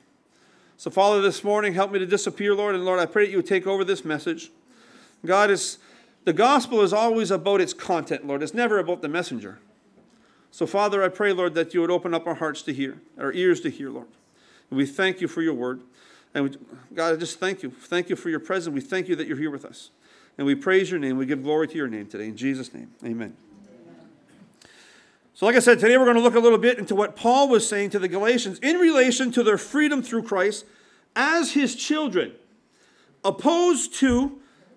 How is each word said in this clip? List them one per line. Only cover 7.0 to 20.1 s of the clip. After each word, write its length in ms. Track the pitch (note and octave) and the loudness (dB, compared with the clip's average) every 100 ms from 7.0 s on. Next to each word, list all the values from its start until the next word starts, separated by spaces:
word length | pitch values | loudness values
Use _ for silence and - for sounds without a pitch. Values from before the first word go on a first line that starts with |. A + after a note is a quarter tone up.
| A#3 A3+ G3 | 2 2 0
about 320 | F#3+ F3 G3 | -2 2 2
its 140 | F3 - | 0 -4
content, 500 | - E3+ - D3 C#3+ | -4 -4 -2 -6 -4
Lord. 160 | C#3 | -6
It's 140 | D3+ A3 | -4 -2
never 240 | A#3+ G#3 | 0 0
about 240 | E3 F3 | -2 -4
the 40 | D3 | -4
messenger. 520 | E3 E3+ A#2 G2 G#2 _ _ _ _ _ _ _ _ _ | -6 -6 -8 -12 -18 _ _ _ _ _ _ _ _ _
So 160 | - D#3 | -6 -2
Father, 380 | G3+ G#3 G3 | 0 0 2
I 60 | F#3 | 0
pray, 220 | F#3 G#3 | 0 0
Lord, 220 | F3+ F3+ | 0 0
that 220 | E3 D#3+ F3 | -2 -2 0
you 60 | |
would 100 | E3 | 0
open 240 | F3 F3+ E3 | 0 -2 -4
up 100 | E3+ | -4
our 80 | |
hearts 300 | D#3+ D#3 C#3 | -6 -6 -6
to 100 | - | -8
hear, 300 | C3+ C3+ - - - | -6 -6 -8 -18 -10
our 120 | C#3 | -6
ears 280 | F3+ F3+ E3 | 0 2 2
to 80 | D3+ | -2
hear, 220 | - C3+ | -8 -10
Lord. 160 | B2 A#2+ _ _ _ _ _ _ | -14 -16 _ _ _ _ _ _
And 60 | C3+ | -2
we 100 | C#3 | -2
thank 340 | C#3 F#3+ F#3 | -2 -2 -2
you 60 | E3+ | -6
for 160 | F3 | -4
your 100 | D#3+ | -4
word. 280 | B2+ B2 B2+ - _ _ _ _ | -4 -6 -8 -14 _ _ _ _
And 120 | C#3+ C#3 | -4 -4
we, 80 | C#3 - - - - | -6 -18 -20 -14 -4
God, 180 | E3 | -2
I 40 | D#3+ | -2
just 220 | E3+ - | -4 -6
thank 220 | F#3 F#3+ | -6 -4
you. 80 | C3 | -10
Thank 400 | - - F3 F3+ | -14 -6 -4 -4
you 60 | F3+ | -6
for 160 | F3 | -4
your 80 | D#3 | -6
presence. 340 | D#3 F#3+ E3 | -4 -6 -4
We 80 | C#3 | -6
thank 260 | C3 F#3 F3+ | -6 -6 -4
you 80 | D#3 | -4
that 120 | D#3 | -4
you're 100 | C3+ | -6
here 140 | D#3 | -8
with 120 | C#3 | -8
us. 280 | - - - _ _ | -14 -20 -20 _ _